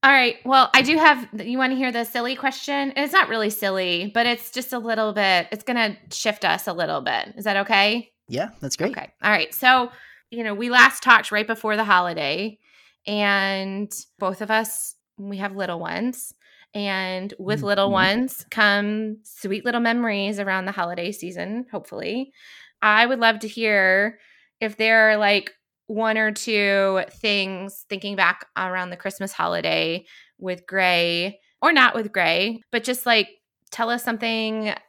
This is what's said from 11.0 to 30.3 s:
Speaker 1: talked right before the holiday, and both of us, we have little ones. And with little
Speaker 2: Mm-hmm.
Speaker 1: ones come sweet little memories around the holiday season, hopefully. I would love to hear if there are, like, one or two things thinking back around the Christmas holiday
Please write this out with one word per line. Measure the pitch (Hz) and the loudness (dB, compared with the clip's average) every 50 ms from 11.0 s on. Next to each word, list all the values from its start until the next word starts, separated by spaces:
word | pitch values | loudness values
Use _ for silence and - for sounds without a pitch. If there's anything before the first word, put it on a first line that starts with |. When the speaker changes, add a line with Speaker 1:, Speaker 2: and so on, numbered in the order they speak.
| - | 4
Speaker 1:
talked | 262 240 214 - - 214 | 6 6 6 6 2 -2
right | 208 214 | -2 0
before | 214 226 220 - 220 214 | 0 -4 -4 -2 -2 0
the | 208 220 | 0 2
holiday, | 208 196 180 180 175 170 165 151 139 147 170 196 220 214 _ _ _ _ _ _ _ _ _ _ | 4 4 4 4 2 -2 -2 -2 -2 -2 -2 -4 -6 -8 _ _ _ _ _ _ _ _ _ _
and | - 208 208 208 202 202 196 196 196 196 190 190 196 196 196 208 202 - - - _ _ _ | -6 -4 -2 0 2 2 2 0 0 -2 -4 -6 -6 -6 -6 -6 -8 -8 -14 -14 _ _ _
both | 202 185 190 185 220 | -4 -4 -4 -4 -4
of | 202 | 0
us, | 220 220 226 220 - - - - - _ _ _ _ | 0 0 0 -2 -6 -8 -10 -10 -12 _ _ _ _
we | _ 196 202 202 190 | _ -12 -10 -8 -8
have | 196 202 190 | -8 -8 -6
little | 196 196 175 175 170 | -6 -6 -6 -6 -6
ones. | 170 165 165 175 214 247 247 - - - - _ _ _ _ _ - _ _ | -6 -6 -6 -4 -4 -6 -6 -8 -12 -16 -18 _ _ _ _ _ -20 _ _
And | 208 202 202 196 190 190 185 185 185 185 202 - - | -8 -6 -4 -4 -4 -4 -4 -6 -8 -8 -10 -12 -12
with | 196 185 214 214 - | -6 -4 -4 -4 0
little | 202 202 196 196 | 0 2 2 2
Speaker 2:
Mm-hmm. | 202 - | 2 4
Speaker 1:
ones | 190 185 185 202 226 254 262 - - - _ | 4 4 4 4 2 -2 -4 -6 -10 -14 _
come | - - 214 208 202 202 202 208 214 214 220 214 214 214 _ | 0 2 4 4 4 4 0 -2 -2 -4 -4 -6 -8 -10 _
sweet | - - - - 202 196 208 180 | -20 -20 -10 -6 -6 -6 -4 -4
little | 247 233 240 | -2 -2 0
memories | 233 233 233 240 240 226 208 202 196 196 214 202 | 0 0 0 0 0 -2 -2 -2 -2 -4 -4 -4
around | 202 196 190 190 185 | -4 -2 -2 -4 -4
the | 190 196 | -6 -6
holiday | 196 175 175 175 - 175 180 202 | -6 -6 -6 -4 -6 -6 -8 -8
season, | - - 175 185 175 175 185 214 233 254 247 | -8 -12 -12 -10 -8 -8 -8 -6 -8 -8 _
hopefully. | - 202 - - - 202 - 175 202 240 269 269 _ _ - - - - - - _ _ - | -10 -12 -12 -10 -12 -10 -8 -6 -6 -6 -8 -8 _ _ -20 -20 -20 -20 -20 -20 _ _ 0
I | 214 208 214 233 | 2 4 4 4
would | 240 262 240 | 4 2 2
love | 233 226 220 208 | 2 2 2 2
to | 214 214 | -4 -10
hear | 214 233 226 214 208 202 190 190 185 190 202 214 226 _ _ _ _ _ _ _ _ _ | -8 -4 -2 0 2 4 4 4 4 2 2 0 -4 _ _ _ _ _ _ _ _ _
if | - 220 208 | -8 -8 -4
there | - 220 220 226 226 220 220 | -2 0 4 6 6 6 6
are, | 220 | 4
like, | 208 208 202 208 202 190 - - _ _ _ _ _ _ | 4 4 2 2 2 0 -4 -18 _ _ _ _ _ _
one | _ 226 208 220 220 220 220 | _ -6 -2 0 0 0 2
or | 220 214 208 | 0 0 -2
two | - - - 220 208 202 202 196 196 196 196 190 190 - - | -4 -4 -2 0 0 2 2 2 2 2 2 2 0 -2 -4
things | - - - 214 202 202 196 190 190 185 190 196 - - - _ | -10 -6 -2 0 0 0 -2 -4 -6 -8 -10 -12 -14 -16 -12 _
thinking | 208 190 185 202 202 | -10 -8 -6 -8 -2
back | 196 185 170 185 - - _ _ - | 2 2 2 2 -2 -8 _ _ -6
around | 185 185 180 185 180 180 | -4 -4 -4 -6 -6 -8
the | 180 | -10
Christmas | - - 196 190 - 196 190 - | -8 -8 -10 -8 -6 -8 -8 -4
holiday | - 170 170 175 - 165 165 160 165 165 160 165 180 175 _ - - - _ | -4 -2 -2 -2 -2 0 0 0 0 0 -2 -4 -6 -8 _ -20 -20 -20 _